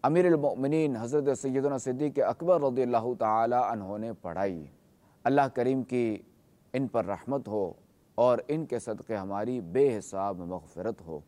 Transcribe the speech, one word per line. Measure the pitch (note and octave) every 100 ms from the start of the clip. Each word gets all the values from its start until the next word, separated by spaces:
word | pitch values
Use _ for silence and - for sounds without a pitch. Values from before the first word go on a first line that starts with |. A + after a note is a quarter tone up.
امیر | C#3 E3 F3+
المؤمنین | D#3+ C#3+ G#2 C#3 D#3 D#3 A#2
حضرت | A#2 D3 C#3+ C3
سیدنا | C#3 C3 C#3 C3+
صدیق | C3+ B2+ D3 C#3 A2
اکبر | A#2+ E3 F3
رضی | C#3 B2
اللہ | B2 A#2+ A#2 A#2+
تعالیٰ | A2 A2 A#2 B2
عنہ | A2 A2+ F#2+ G#2
نے | A2+
پڑھائی۔ | A2 F2 E2 G2 E2+ C#2+ _ _ _ _ _
اللہ | A#2+ C#3 C3+
کریم | B2+ B2 C3
کی | B2 B2 A#2 G#2 - _ _ _ _
ان | B2+ B2+
پر | A#2
رحمت | F#2+ G2 - C#3 G2+
ہو | G#2 F#2 - _ _ _
اور | - B2 A#2+ -
ان | D#3 D3+
کے | A#2+
صدقے | A#2 A2 - G#2+
ہماری | F#2+ G2 A2 B2
بے | E2+ A2 C#3+ A2
حساب | - F#2+ G2+ F#2
مغفرت | F2 F2+ D2+ E2+ G2+ G#2+ E2+
ہو۔ | D#2